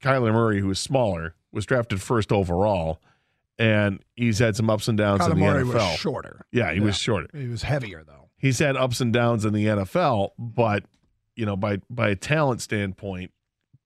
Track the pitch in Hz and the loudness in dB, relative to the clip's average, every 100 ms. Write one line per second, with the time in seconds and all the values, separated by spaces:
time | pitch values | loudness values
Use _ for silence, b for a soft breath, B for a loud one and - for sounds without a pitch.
0 | 135 135 113 113 113 101 95 95 - 135 | -2 2 2 2 2 2 0 -2 -2 0
1 | 113 87 82 - _ 107 101 131 117 98 | 0 -2 -6 -12 _ -8 -2 0 0 -4
2 | - 120 101 107 87 87 104 95 80 80 | 0 0 2 2 2 0 2 0 -2 -6
3 | _ _ _ _ _ - 110 107 104 95 | _ _ _ _ _ -2 2 2 0 -2
4 | - - 120 98 117 101 113 107 - 107 | -10 -4 0 2 2 2 0 0 0 0
5 | 104 101 - 92 98 98 - - 95 80 | 2 2 2 4 2 2 0 0 0 -2
6 | 180 110 - - - 120 90 87 107 98 | -4 -6 -8 -16 -6 -2 0 0 0 0
7 | - 101 - 147 123 117 - 143 113 82 | -2 -2 -4 -8 -8 -6 -4 -4 -4 -12
8 | 76 73 - _ 135 120 151 131 131 117 | -18 -20 -20 _ 0 2 2 2 0 0
9 | 123 117 120 117 107 104 107 104 95 175 | 2 4 4 2 2 2 2 0 0 0
10 | 160 110 101 - 117 117 113 101 - _ | 2 2 -2 -6 -6 0 2 0 -4 _
11 | _ _ _ - 104 95 104 101 - 120 | _ _ _ -6 -4 -2 -2 -4 -6 -2
12 | 110 98 - 156 143 117 - 107 101 92 | 0 0 -2 0 0 -2 -4 -4 -4 -6
13 | 101 92 90 _ _ _ _ _ | -8 -8 -10 _ _ _ _ _